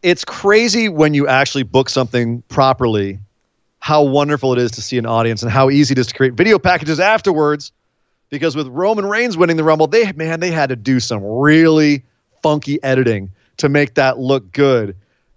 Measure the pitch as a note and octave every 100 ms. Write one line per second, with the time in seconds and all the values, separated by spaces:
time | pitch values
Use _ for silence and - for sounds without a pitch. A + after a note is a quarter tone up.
0 | F3+ F3+ - - G3 G#3+ A#3 G#3 A3 D#3+
1 | D3+ D3 C#3+ C3 C3+ C#3 B2 C3 C3 -
2 | B2 B2 A#2 A#2+ - - C3+ B2+ B2 G#2+
3 | G2 G2 G2+ _ _ _ _ _ - D3+
4 | D3 C#3 D3 D3 C3 B2 A#2+ A#2 - B2
5 | A2+ A2+ A#2 A2 A#2+ A#2+ C3+ C#3+ D3 C3+
6 | A#2+ - C3+ A#2 G3 G3+ F#3 F3 D3+ D#3
7 | F#3+ A3 G3 D#3 D3 D3+ C#3+ _ _ _
8 | _ _ _ C#3+ D#3+ C#3+ C3+ B2+ F#3+ A3
9 | G3 G#3 A#3+ E3 F3 E3 D#3 D#3 D#3 G#3+
10 | G#3+ D3+ D#3+ E3 F3+ D#3+ C#3 B2+ G#2+ C3
11 | - A2 G2 A#2 D3 D#3 D#3+ D#3 D3+ C#3+
12 | _ _ _ _ D#3+ D3+ C#3 C#3+ C3+ C3
13 | A#2+ G#2+ F#2+ - _ - D3 C#3+ C#3 -
14 | C3 A#2+ C3 C3+ F#2 A2 C#3 B2 G#2 F#2+
15 | _ _ _